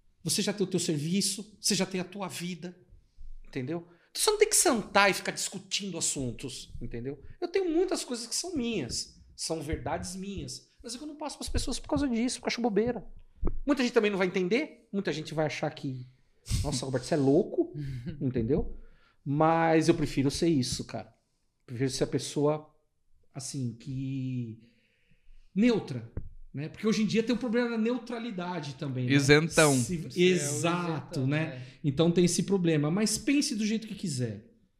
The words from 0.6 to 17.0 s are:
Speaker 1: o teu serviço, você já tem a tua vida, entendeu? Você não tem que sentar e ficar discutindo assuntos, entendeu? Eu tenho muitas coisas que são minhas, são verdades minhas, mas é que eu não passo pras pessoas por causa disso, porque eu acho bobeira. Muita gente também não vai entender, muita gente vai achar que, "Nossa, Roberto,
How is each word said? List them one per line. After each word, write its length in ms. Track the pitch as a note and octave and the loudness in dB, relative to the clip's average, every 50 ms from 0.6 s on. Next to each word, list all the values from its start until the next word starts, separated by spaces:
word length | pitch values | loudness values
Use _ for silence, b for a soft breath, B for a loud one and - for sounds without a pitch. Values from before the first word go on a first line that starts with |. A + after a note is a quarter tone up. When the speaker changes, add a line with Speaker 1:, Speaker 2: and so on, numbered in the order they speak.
| F#3+ | 0
Speaker 1:
o 60 | F#3 | 0
teu 100 | - F3 | 0 0
serviço, 800 | E3+ - D#3+ C#3+ C#3+ E3 F3+ G3+ F#3+ - - - G3 - - - | 0 0 0 0 0 0 0 0 0 0 -2 -6 -8 -14 -12 -4
você 140 | - - G#3 | 0 0 2
já 100 | E3+ F#3+ | 2 0
tem 140 | F#3 - F#3 | -2 -2 -4
a 40 | F3 | -6
tua 220 | F3+ - G3+ G3 | -6 -8 -10 -10
vida, 500 | F3 - - F3 F3 F3+ D#3+ D#3+ F3+ F3 - - _ - - - _ _ - - - - - - | -8 -8 -8 -8 -8 -8 -8 -10 -12 -14 -16 -20 _ -20 -20 -20 _ _ -14 -12 -12 -12 -12 -14
entendeu? 400 | - - C#3 B2 C3+ E3 E3+ b b b b b b - | -10 -8 -6 -4 -4 -6 -6 b b b b b b -6
Você 160 | - - G#4+ | 0 2 2
não 80 | G#4 | 4
tem 100 | G#4 G#4+ | 4 4
que 80 | G#4+ - | 4 6
sentar 540 | - - F4 C4+ A3 F3+ - - G3+ G3+ G3+ | 4 4 4 4 2 0 2 4 6 6 6
e 60 | F3+ | 4
ficar 160 | - - - | 2 -2 -6
discutindo 680 | D#3 - - - - F#3 - - - - G3+ G3 E3+ | -4 -4 -6 -6 -6 -10 -8 -6 -6 -4 -4 -6 -4
assuntos, 760 | E3 C3 - - D3 C3 A#2+ A2+ - - B2+ - - - - - - | -2 -2 -2 -2 -2 -4 -4 -6 -6 -8 -10 -10 -12 -12 -12 -12 -10
entendeu? 400 | B2+ A#2+ - A#2 A#2 C3+ D3 b b b b - | -8 -8 -8 -8 -8 -8 -10 b b b b -8
Eu 60 | F4 | -6
tenho 200 | F4 - G4 F#4+ F4 D4+ | -2 0 0 0 2 2
muitas 300 | E4 F#4 - E4+ - - | 2 2 2 0 -4 -4
coisas 220 | - B3 A3+ A#3 | -6 -8 -8 -6
que 80 | A3 - | -6 -4
são 200 | - - F4+ F#4+ | -4 -4 -4 -4
minhas, 640 | C#4 A#3 A#3 A3+ F#3 C3 G#2 F2+ - - - - - - - - | -2 -2 -2 -2 -2 -4 -4 -6 -6 -8 -10 -14 -20 -20 -20 -12
são 240 | - - - D#3+ E3 | -8 -6 -6 -4 -4
verdades 560 | C#3+ D3 D3+ - B2 C#3+ D#3 F3+ F3+ F3+ F#3 | -4 -4 -4 -4 -4 -4 -4 -4 -6 -8 -8
minhas, 540 | F#3+ F#3 G3 G3 F3 C#3+ B2+ - - - _ _ - - | -8 -8 -8 -8 -8 -8 -10 -10 -14 -16 _ _ -18 -14
mas 100 | A#3+ A3+ | -12 -12
é 60 | B3 | -10
que 40 | D4+ | -10
eu 40 | |
não 100 | D4+ D4+ | -12 -10
passo 220 | - D#4 C#4 - - | -8 -10 -10 -8 -8
pras 100 | B3+ - | -6 -4
pessoas 300 | - - - D4 B3+ - | -2 -2 -2 -2 -4 -6
por 100 | - - | -4 -2
causa 180 | D#4 C#4 C#4+ | 0 0 0
disso, 300 | C4+ A#3 A3 A#3+ B3+ - | 0 0 0 0 0 -2
porque 120 | - - A3+ | -4 -4 -4
eu 40 | - | -2
acho 80 | - | 0
bobeira. 420 | A3+ A#3+ G3+ A3 A3 B3 A#3 G#3 - - - - - - _ - - - - - - | 0 2 2 2 2 2 0 -4 -8 -12 -14 -16 -18 -20 _ 0 2 2 2 2 2
Muita 160 | - C#4+ - | 2 2 2
gente 120 | B3 A#3+ - | 2 2 4
também 180 | A#3+ G#3 G#3 | 4 4 4
não 60 | G3+ F3+ | 4 2
vai 80 | G3 | 2
entender, 600 | F#3 E3+ G3 F3+ F3 G#3 C4 D#4 C#4+ - - _ _ - | 2 2 0 2 2 2 2 0 -2 -6 -16 _ _ -4
muita 180 | G3 G3 F3 | -4 -2 -2
gente 220 | D3 D#3 D3+ - D#3 | -2 -4 -6 -4 -2
vai 140 | D3+ D#3 | 0 0
achar 240 | D3+ - - - D3 | 0 -2 -2 -4 -4
que, 340 | - - - C#3+ C3 B2+ B2 - - _ _ _ _ _ _ - - - - | -4 -6 -6 -6 -6 -8 -10 -14 -20 _ _ _ _ _ _ -2 0 0 0
"Nossa, 220 | C#3+ D3 B2 C#3 | 0 -2 -2 -2
Roberto, 200 | C3+ C3 B2+ | -2 -2 -2